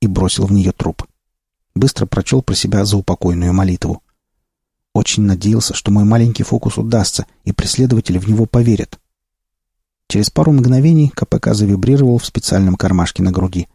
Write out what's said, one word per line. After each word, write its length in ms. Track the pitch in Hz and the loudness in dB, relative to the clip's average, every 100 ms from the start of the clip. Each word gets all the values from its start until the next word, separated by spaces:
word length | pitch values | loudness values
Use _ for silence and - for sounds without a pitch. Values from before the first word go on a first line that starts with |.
и 60 | 107 | -4
бросил 380 | 92 92 - 98 | 0 -2 -2 0
в 60 | |
нее 220 | 101 95 | 2 2
труп. 300 | - - - - _ _ _ _ _ _ | -2 -6 -8 -12 _ _ _ _ _ _
Быстро 320 | - 131 - 101 | -2 -2 -2 -4
прочел 360 | - - 131 | -4 -2 -2
про 140 | - - | -2 -4
себя 280 | 101 101 98 | -2 -2 0
заупокойную 680 | 101 95 90 90 87 90 | -2 -2 -2 -2 -2 0
молитву. 500 | 95 95 90 - - _ _ _ _ _ _ _ _ _ | 0 0 -2 -6 -8 _ _ _ _ _ _ _ _ _
Очень 300 | - - - | -4 -2 0
надеялся, 500 | 101 92 101 113 - | 0 0 0 0 -2
что 180 | - - | -6 0
мой 120 | 101 | 2
маленький 400 | 104 117 117 113 | 4 4 2 0
фокус 340 | - 113 - - | -2 -2 -2 -4
удастся, 480 | 113 170 190 - - _ - | -2 -2 -2 -4 -8 _ -6
и 60 | |
преследователи 640 | - - - 127 113 - 90 | -4 -4 0 0 0 0 -2
в 100 | 101 | 0
него 180 | 110 113 | 0 2
поверят. 540 | 120 117 104 - - _ _ _ _ _ _ _ _ _ _ - | 2 2 0 -2 -14 _ _ _ _ _ _ _ _ _ _ -6
Через 220 | 101 104 | -2 -2
пару 220 | - 151 | 0 2
мгновений 580 | 143 120 131 156 160 143 | 2 4 4 4 4 2
К 160 | - - | 0 -4
П 140 | - | -2
К 140 | - | 0
завибрировал 640 | 107 104 98 117 139 131 120 | 0 2 2 2 2 4 2
в 80 | - | -2
специальном 500 | - - 92 95 90 | -6 -2 0 2 0
кармашке 480 | 95 92 87 - | 0 0 0 -2
на 80 | 92 | -2
груди. 360 | 90 92 90 - | 0 -2 -4 -8